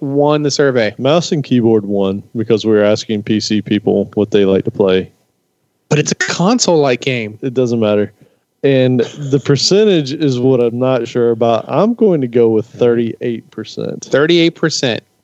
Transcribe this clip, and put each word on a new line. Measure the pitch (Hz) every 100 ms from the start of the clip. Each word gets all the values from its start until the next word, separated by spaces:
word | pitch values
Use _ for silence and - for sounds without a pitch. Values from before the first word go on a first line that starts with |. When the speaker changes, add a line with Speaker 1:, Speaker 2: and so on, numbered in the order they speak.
Speaker 1:
won | 139 139 147 151
the | 147
survey? | - 139 123 104 -
Speaker 2:
Mouse | 131 170 -
and | 160
keyboard | - 123 113 110 101
won | 98 95 98 - 113
because | 107 107 110
we |
were | 107
asking | - 107 - 104
P | 107 107
C | - 104
people | - 104 101 98 98
what | 104 101
they | 104
like | 95 95 -
to |
play. | - 95 92 87 _ _ _ _ _ _ _ -
Speaker 1:
But | 147
it's | 160
a | -
console-like | - - 180 247 - 156 139 123
game. | 135 123 107 110
Speaker 2:
It | 135
doesn't | 123 120 117
matter. | 107 104 104 - _ _ _ _
And | 139 131 127 123
the | - 147 139 139
percentage | - 135 - 196 214 170 131
is | 165 147 123
what | 127 127
I'm | 120 120
not | 127 127 113
sure | 123 117
about. | 113 117 110 -
I'm | 135 220
going | 233 220 160
to | 123
go | 123 113
with | 110 -
thirty-eight | - 120 117 113 - 123 117 -
percent. | - 110 - - -
Speaker 1:
Thirty-eight | - 135 160 170 165
percent. | - 160 - 127 - - _